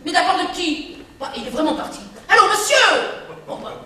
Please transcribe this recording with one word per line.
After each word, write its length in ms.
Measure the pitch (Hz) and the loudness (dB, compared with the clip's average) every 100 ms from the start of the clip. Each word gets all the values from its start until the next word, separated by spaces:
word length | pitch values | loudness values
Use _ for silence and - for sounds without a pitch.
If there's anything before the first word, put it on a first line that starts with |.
Mais 80 | - | 0
de 40 | |
la 80 | 349 | 2
part 140 | 359 370 | 2 2
de 160 | - | 0
qui? 420 | - 339 294 - - - - | -2 -2 -2 -6 -14 -20 -12
Bah, 120 | - | -10
il 120 | 233 233 | -8 -8
est 20 | |
vraiment 240 | 233 208 | 0 0
parti. 240 | - - - - - - | 0 -6 -10 -16 -18 2
Allô, 160 | 440 403 | 6 6
monsieur? 840 | - - 554 427 285 - - - - - | 4 2 4 4 2 0 -8 -12 -16 -12
Bon, 100 | - | -12
bah 220 | 226 - | -10 -14